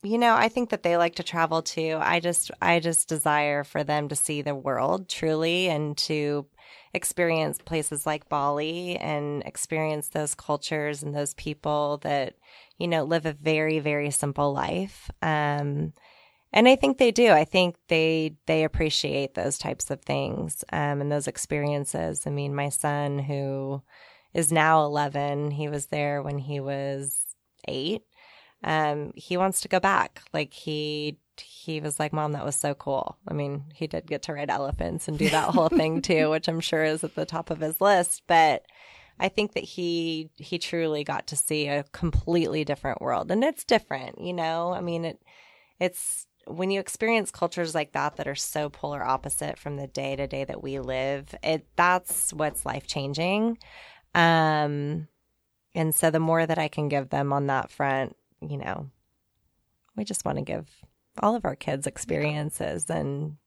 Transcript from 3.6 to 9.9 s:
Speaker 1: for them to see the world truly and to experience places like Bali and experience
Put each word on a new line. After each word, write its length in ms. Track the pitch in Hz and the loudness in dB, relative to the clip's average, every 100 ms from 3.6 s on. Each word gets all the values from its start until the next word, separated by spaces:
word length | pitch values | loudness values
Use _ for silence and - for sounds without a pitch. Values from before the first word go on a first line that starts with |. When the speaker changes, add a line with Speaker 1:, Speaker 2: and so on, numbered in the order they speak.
Speaker 1:
for 180 | 143 151 | -2 -2
them 260 | 147 151 147 | 0 0 0
to 80 | 147 | -2
see 260 | - 147 | -2 -2
the 120 | 143 | -4
world 540 | 139 135 120 135 185 185 | -4 -2 0 2 0 -2
truly 600 | - 160 156 165 180 185 | -2 0 2 2 2 2
and 280 | 151 151 147 | 0 -2 -2
to 460 | - 151 147 147 143 _ - - - | -2 0 0 -2 -4 _ -20 -20 -8
experience 640 | - - - 170 160 156 147 | -6 -4 0 2 2 0 -4
places 420 | - 165 151 143 160 | -4 -2 -2 -4 -2
like 220 | 151 - | -4 -2
Bali 680 | 147 143 147 156 170 180 175 | 0 0 0 -2 -4 -4 -4
and 460 | 151 147 147 147 | -2 -2 -2 -4
experience 640 | - - - 160 156 | -6 -8 -4 -2 -2